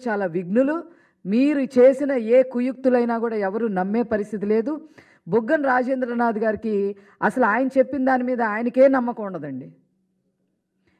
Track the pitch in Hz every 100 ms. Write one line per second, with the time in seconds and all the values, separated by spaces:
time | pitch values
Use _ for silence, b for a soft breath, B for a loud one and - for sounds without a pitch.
0 | 247 202 185 175 175 220 269 330 339 B
1 | B B 180 226 277 285 262 254 262 262
2 | 277 262 220 254 254 240 254 262 262 247
3 | 233 233 233 220 196 214 226 185 190 226
4 | 226 214 208 208 202 220 226 302 B B
5 | B B 165 214 226 311 269 254 254 262
6 | 247 240 233 214 220 202 226 202 202 202
7 | B B 208 262 220 226 262 262 254 277
8 | 262 254 247 240 226 208 240 254 269 269
9 | 240 233 202 175 143 131 - - _ _
10 | _ _ _ _ _ _ _ _ _ _